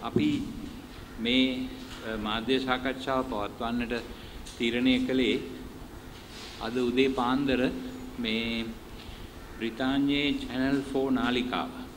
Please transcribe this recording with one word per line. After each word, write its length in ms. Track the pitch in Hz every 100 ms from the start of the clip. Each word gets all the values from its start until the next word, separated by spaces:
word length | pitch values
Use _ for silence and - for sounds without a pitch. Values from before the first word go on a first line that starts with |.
අපි 260 | 117 - 151 147 - - - - - - - -
මේ, 520 | 113 127 131 127 131 - - -
අ, 160 | 113 110
මාධ්‍ය 400 | 107 110 113 131
සාකච්ඡාව 600 | 131 127 131 131 135 131 131
පවත්වන්නට 680 | 110 101 - 117 120 120 120 - - - - -
තීරණය 440 | - 117 117 127 127
කළේ 380 | 127 131 120 117 - - - - - - - - - - - -
අද 180 | 110 123
උදේ 320 | 123 120 135
පාන්දර 520 | 131 120 131 135 123 127 - - - - -
මේ 500 | 117 110 113 117 113 113 - - - - - - -
බ්‍රිතාන්‍යයේ 760 | - 113 113 131 139 139 143 143 135
චැනල් 420 | 127 123 131 139
ෆෝ 260 | 135 135 135
නාලිකාව 600 | 127 120 123 117 90 71 - -